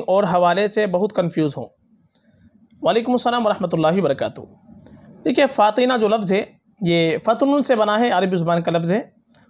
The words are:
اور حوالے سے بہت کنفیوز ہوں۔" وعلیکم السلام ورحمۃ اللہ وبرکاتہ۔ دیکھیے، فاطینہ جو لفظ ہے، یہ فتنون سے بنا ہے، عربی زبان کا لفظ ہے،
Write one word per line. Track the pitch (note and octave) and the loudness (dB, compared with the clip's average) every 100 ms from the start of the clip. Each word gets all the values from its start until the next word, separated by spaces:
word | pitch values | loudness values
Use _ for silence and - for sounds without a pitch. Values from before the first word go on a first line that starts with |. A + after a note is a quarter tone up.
| - | 0
اور | F#3 | 0
حوالے | G3+ F3+ F3 F3 G#3 | 2 2 2 2 0
سے | G#3 G#3 | 0 -2
بہت | F3+ G#3 | 0 -2
کنفیوز | - F3 E3+ D#3 C#3 | -2 -2 0 -2 -4
ہوں۔" | A2+ _ _ _ _ _ _ _ - _ _ - | -14 _ _ _ _ _ _ _ -20 _ _ -6
وعلیکم | - G3+ A#3 | 0 0 0
السلام | B3 A#3+ A#3+ A3 | 0 0 0 0
ورحمۃ | G3+ F3+ | -2 -2
اللہ | E3+ D#3 F#3 | 0 0 2
وبرکاتہ۔ | D#3+ C3+ A2 - - - _ - - - - - - | 0 -2 -4 -8 -20 -20 _ -20 -20 -20 -20 -8 -2
دیکھیے، | B3+ C4+ | 2 2
فاطینہ | - G#3 G#3+ B3+ B3+ | 4 2 2 0 2
جو | G#3+ | 2
لفظ | A3 G3 | 0 0
ہے، | F#3+ - _ _ - | -2 -4 _ _ -6
یہ | F3+ E3+ E3 D#3 - | 0 2 2 0 0
فتنون | A3+ C#4 C#4+ | 0 2 2
سے | C4 A#3+ | 2 0
بنا | G#3 G#3+ | 2 2
ہے، | A#3+ | 0
عربی | F#3 F#3+ F3+ | 0 0 0
زبان | E3 E3+ | 0 -2
کا | E3+ | 0
لفظ | E3 E3 | -2 0
ہے، | G3 - _ _ _ _ | -2 -4 _ _ _ _